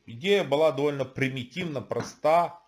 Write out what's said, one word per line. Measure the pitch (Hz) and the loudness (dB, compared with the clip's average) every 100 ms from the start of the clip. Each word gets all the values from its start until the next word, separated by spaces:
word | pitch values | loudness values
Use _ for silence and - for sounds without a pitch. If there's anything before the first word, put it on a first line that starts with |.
| - | -18
идея | 117 175 202 | -6 0 2
была | 139 143 156 | 2 4 4
довольно | 139 147 143 | 2 0 -2
примитивно | 131 - 131 131 113 180 175 135 | -4 -2 -4 -4 -10 -8 -6 -6
проста. | 101 117 - - 151 170 165 - | -6 -6 -8 -2 2 4 2 -4